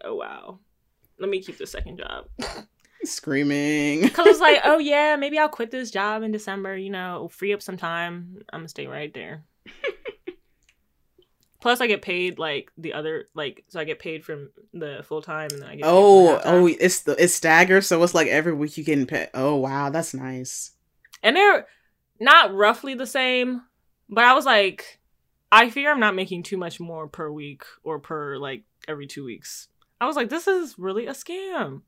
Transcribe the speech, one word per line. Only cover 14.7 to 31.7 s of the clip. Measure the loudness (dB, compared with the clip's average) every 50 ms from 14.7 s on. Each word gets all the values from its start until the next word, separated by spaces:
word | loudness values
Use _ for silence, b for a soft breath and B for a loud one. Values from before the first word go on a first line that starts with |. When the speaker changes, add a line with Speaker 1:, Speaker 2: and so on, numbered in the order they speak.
| -14
Speaker 1:
the | -12 -12 -12 -12 -14 -12
full | -12 -10 -10
time, | -10 -10 -10 -8 -8 -8
and | -10 -10
then | -14 -16
I | -12
get | -4 2
paid | 4
from | 6
Speaker 2:
Oh, | 8 10 10 10 10 10 8 6
Speaker 1:
half | 4 4
time. | 4 6
Speaker 2:
oh, | 6 6
it's | 4 4 4 2 2 2 0
the, | -2 -2 2 2
it's | 2 2 2
staggered, | 0 2 4 6 6 6 6 6 4 4
so | 2 2 2
it's | 4 4 4
like | 2 2 2
every | 2 0 0 0 -2
week | -2 -4 -6 -8
you | -6 -2
getting | 0 0 0 0
paid. | -2 -4 -6 -6 -6 -6
Oh, | -2 -2 0 0
wow, | 0 -2 -2 -4 -4 -4 -2
that's | -4 -4 -4 -6 -8
nice. | -10 -10 -10 -10 -10 -12 -12 -12 -12 -14 -16 _ _ _ _ _ _ _ _ -12 -2
Speaker 1:
And | 0 2 4
they're | 4 4 4 4 2 b b b b b b b _ _ _ _
not | 0 4 6 6 6 6 4 2
roughly | 2 2 2 2 0 -4 -10 -8
the | -8 -8
same, | -4 -4 -2 0 0 0 0 -2 -2 -6 -8 -12 _ _ _ _ _ _ _ _
but | _ 0 4 6
I | 6 6
was | 4 4
like, | 4 4 4 2 2 -2 -8 -14 -20 -20 _ _ _ _ _ _ _ _ _ _ _
"I | 6 6 6 6
fear | 2 -2 -2 0
I'm | 0 2
not | 2 0 0
making | -2 -4 -6 -8 -10 -10
too | -8 -8
much | -8 -8 -10 -10 -12
more | -14 -12 -12 -12 -14 -14
per | -12 -12 -10 -10
week | -10 -12 -14 -14 -16 -18 -20 -20 -20 _ _
or | -10 -10 -10
per, | -10 -10 -10 -10 -8 -10 -10
like, | -10 -10 -10 -12 -14 -16 _ _ _ -14
every | -12 -12 -12 -12
two | -14 -16 -14 -14
weeks." | -14 -14 -16 -16 -18 -18 -18 -20 _ _ _ _ _ _ -6
I | -4
was | -4 -2
like, | -4 -4 -4
"This | -6 -4 -2
is | -2 0 0 -2 -6 -10 -10
really | -8 -6 -4 -4 -6
a | -6
scam." | -10 -14 -14 -14 -12 -12 -10 -8 -8 -8 -8 -8